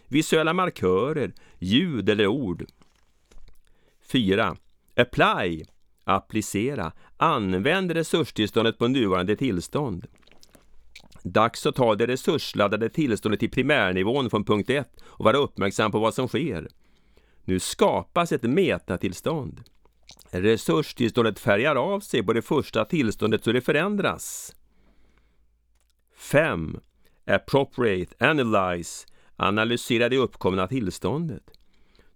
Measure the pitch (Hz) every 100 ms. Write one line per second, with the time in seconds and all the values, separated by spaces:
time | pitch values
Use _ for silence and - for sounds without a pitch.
0 | - 139 156 160 156 175 185 - 92 92
1 | 123 156 107 - - - 90 113 185 135
2 | 95 107 101 123 95 85 - _ _ _
3 | _ _ _ - - - - _ _ _
4 | - 135 101 98 107 78 _ _ _ -
5 | 120 - 180 202 101 82 78 _ _ _
6 | - 95 - 110 104 101 117 143 82 -
7 | - - 156 147 98 92 107 185 185 165
8 | 156 175 143 - 107 - 110 110 117 135
9 | 107 92 92 104 135 92 82 135 147 87
10 | - _ _ - - - _ - - -
11 | - - - 87 113 - 151 131 120 104
12 | 117 127 - 160 - 104 101 107 113 -
13 | 147 104 107 104 104 - 131 143 101 92
14 | 95 135 127 107 101 107 95 131 139 -
15 | - - 107 127 139 - 98 - 110 107
16 | 110 107 127 101 160 92 76 - _ _
17 | _ _ _ _ - 92 - - 202 110
18 | 87 - 170 156 117 143 175 90 - 87
19 | 101 90 - 160 127 - - _ _ _
20 | _ - - 90 98 113 - 165 147 -
21 | 117 - 113 107 - 104 135 143 147 202
22 | - - 98 113 - 156 117 - 107 170
23 | 117 95 107 110 - 117 - 147 185 208
24 | 160 90 - - - - _ _ _ _
25 | - _ _ _ _ _ _ _ _ _
26 | _ _ - 143 160 98 78 - - _
27 | _ _ - 98 - 135 139 - 120 92
28 | 90 - 127 156 120 107 92 87 82 -
29 | - - _ - 95 104 113 120 - 117
30 | 120 131 120 - 95 92 95 135 101 -
31 | 90 127 170 107 - - _ _ _ _
32 | -